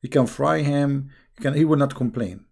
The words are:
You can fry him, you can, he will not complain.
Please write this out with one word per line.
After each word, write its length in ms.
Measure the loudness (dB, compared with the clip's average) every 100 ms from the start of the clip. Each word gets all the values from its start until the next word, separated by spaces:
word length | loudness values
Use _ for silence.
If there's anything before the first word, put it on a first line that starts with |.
You 60 | 0
can 180 | 2 2
fry 320 | 0 0 2
him, 500 | 0 0 0 -2 -6 -16 _ _
you 60 |
can, 140 | -4 2
he 100 | 2
will 120 | 4
not 180 | 2 0
complain. 500 | -4 -2 -6 -8 -20